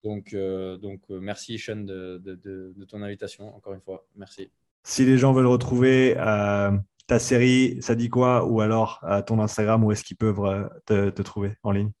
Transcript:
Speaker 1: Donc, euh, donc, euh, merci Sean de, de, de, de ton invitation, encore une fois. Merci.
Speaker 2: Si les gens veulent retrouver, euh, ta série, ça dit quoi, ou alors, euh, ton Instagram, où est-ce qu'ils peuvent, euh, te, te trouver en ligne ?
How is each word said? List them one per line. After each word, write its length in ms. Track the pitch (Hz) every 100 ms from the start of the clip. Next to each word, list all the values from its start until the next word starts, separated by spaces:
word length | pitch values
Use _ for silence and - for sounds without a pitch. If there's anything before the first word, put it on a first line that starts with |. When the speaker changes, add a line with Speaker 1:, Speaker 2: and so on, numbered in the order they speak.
Speaker 1:
Donc, 320 | 107 104 95
euh, 420 | 104 95 95 95 92
donc, 240 | 101 98 _
euh, 100 | 95
merci 360 | 95 101 - 113
Sean 180 | - 107
de, 420 | 101 95 92 90
de, 160 | 95
de, 380 | 92 98 95 92 92
de 80 |
ton 160 | 95 107
invitation, 520 | 101 101 98 - 104
encore 200 | 101 101
une 60 | 95
fois. 240 | 92 92 _ 101
Merci. 340 | 95 - 95 _ _ _
Speaker 2:
Si 220 | - -
les 120 | 127 131
gens 160 | 135
veulent 140 | 131 127
retrouver, 720 | 123 123 123 127 131 131 -
euh, 540 | 101 104 101 101 101 101 98 _ -
ta 120 | 120
série, 600 | - 123 127 127 127 123
ça 140 | 120
dit 140 | 117 117
quoi, 360 | 127 127 123
ou 160 | 87 113
alors, 400 | 107 113 107 -
euh, 180 | 82 101
ton 160 | - 113
Instagram, 440 | 107 - 107 113
où 80 | 107
est-ce 100 | 104
qu'ils 140 | - -
peuvent, 280 | 110 101
euh, 200 | 101 98 101 - -
te, 240 | 104 101
te 120 | 98
trouver 320 | 98 - 98 107
en 80 | 107
ligne ? 200 | 101 104 -